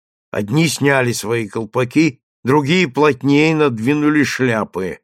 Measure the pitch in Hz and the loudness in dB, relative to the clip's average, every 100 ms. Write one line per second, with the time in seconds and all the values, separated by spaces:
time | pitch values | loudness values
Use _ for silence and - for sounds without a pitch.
0 | _ _ _ 110 104 127 165 - 139 139 | _ _ _ -8 -2 0 0 0 0 2
1 | 127 110 104 117 107 - 113 123 127 139 | 0 -4 -4 -6 -6 -8 -6 -4 -2 2
2 | 160 131 _ _ 113 143 135 180 175 135 | 0 -2 _ _ -2 0 2 2 0 2
3 | 151 135 131 143 156 160 147 117 113 151 | 0 2 2 2 4 2 0 0 0 0
4 | 147 151 123 - 127 113 101 - 92 78 | 2 2 0 0 -2 -2 -4 -6 -8 -8